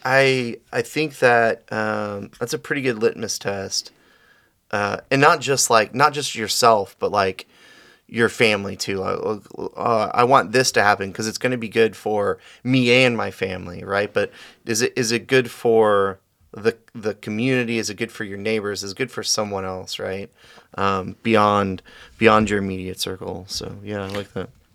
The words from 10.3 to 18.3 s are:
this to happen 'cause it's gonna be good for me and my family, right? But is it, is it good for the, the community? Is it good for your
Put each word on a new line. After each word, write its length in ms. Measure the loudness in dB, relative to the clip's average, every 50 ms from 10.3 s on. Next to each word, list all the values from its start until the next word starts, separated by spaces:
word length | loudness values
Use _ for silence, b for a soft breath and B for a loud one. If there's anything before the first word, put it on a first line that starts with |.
| 6 4 4 4 2
this 200 | 2 2 2 2
to 100 | 2 4
happen 300 | 4 4 2 0 -6 -6
'cause 140 | -6 -6
it's 100 | -6 -6 -4
gonna 200 | -4 -4 -4 -4
be 100 | -6 -4
good 260 | 2 2 2 2 2
for 440 | -4 -6 -4 -2 0 0 -2 -2 b b b b b b
me 280 | 0 2 2 4 6 6 6 6
and 100 | 4 2
my 140 | 0 -4 -6
family, 540 | -6 -6 -6 -6 -6 -6 -10 -10 -12 -12 -8
right? 280 | -4 -2 -2 -2 0 0
But 180 | -2 -2 -2 B B B B B B B
is 160 | -4 -2 0
it, 140 | -2 -2 0
is 160 | -2 -2 0 -2
it 140 | -2 -2
good 240 | 2 2 2 2 2
for 680 | -4 -4 0 2 4 6 6 6 4 4 2 0 -2 -8 _ _ _ _ _ _ -10
the, 240 | -2 -2 -2 -2 -2 _ _ -14
the 200 | -8 -6 -6 -6
community? 640 | -6 -8 -6 -4 -2 0 0 0 0 0 -2 -2 -4
Is 120 | -4 -6
it 60 | -6
good 160 | -8 -8 -8 -8
for 120 | -10 -10
your 140 | -10